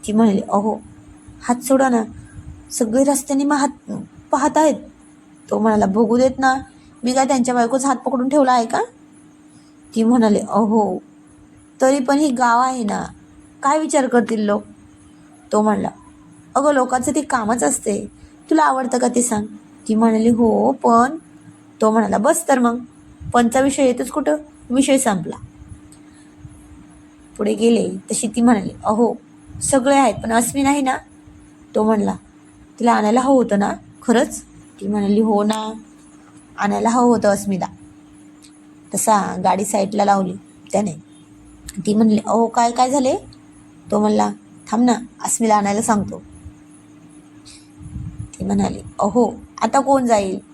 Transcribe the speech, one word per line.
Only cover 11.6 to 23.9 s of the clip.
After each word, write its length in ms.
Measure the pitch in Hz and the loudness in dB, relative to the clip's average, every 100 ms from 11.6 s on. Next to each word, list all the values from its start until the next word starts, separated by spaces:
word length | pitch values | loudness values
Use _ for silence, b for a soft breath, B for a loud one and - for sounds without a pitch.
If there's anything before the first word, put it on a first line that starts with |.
| - _ | -20 _
तरी 180 | 262 277 | 0 2
पण 200 | 247 285 | 0 0
ही 120 | 302 | 0
गाव 300 | 240 247 233 | 0 2 2
आहे 220 | 262 262 | 0 -2
ना, 180 | 208 190 170 - - - - - | -4 -4 -8 -14 -20 -20 -20 -6
काय 160 | 277 302 | -2 0
विचार 280 | 311 302 254 | 0 0 2
करतील 340 | 240 226 226 | 0 0 -2
लोक?" 220 | 208 208 - - - - - - - - - | -2 -2 -4 -20 -20 -20 -20 -20 -20 -20 -2
तो 100 | 208 | 0
म्हणला, 280 | 214 202 - - - - - - - | 2 0 -4 -8 -20 -20 -20 -20 -6
"अगं, 180 | - 285 | 0 2
लोकांचं 400 | 285 254 254 247 | 2 0 -2 -2
ते 80 | 294 | -2
कामच 400 | 294 254 214 240 | -2 -4 -2 0
असते, 360 | 294 - - 143 208 - B B - | -2 -2 -4 -6 -8 -16 B B -2
तुला 120 | 320 | 2
आवडतं 360 | 294 262 254 254 | 2 2 -2 0
का 100 | 247 | 0
ते 140 | 247 | 0
सांग?" 240 | 240 214 214 - - - - | -2 -2 -6 -12 -20 -20 -2
ती 60 | |
म्हणाली, 340 | 220 226 220 226 | 2 2 4 2
"हो, 440 | 226 233 208 220 | 4 2 2 0
पण." 440 | 269 240 233 247 320 - - - - - - | 2 2 4 2 -2 -16 -20 -20 -20 -20 -2
तो 100 | 220 | 2
म्हणाला, 280 | 220 208 196 | 2 0 0
"बस 300 | 226 330 - | 2 0 0
तर 100 | 262 | 2
मग, 200 | 240 240 - - - - - | 2 -2 -10 -20 -20 -18 -2
पणचा 260 | 240 233 262 | 0 2 2
विषय 260 | 277 269 | 0 2
येतोच 220 | 269 | 0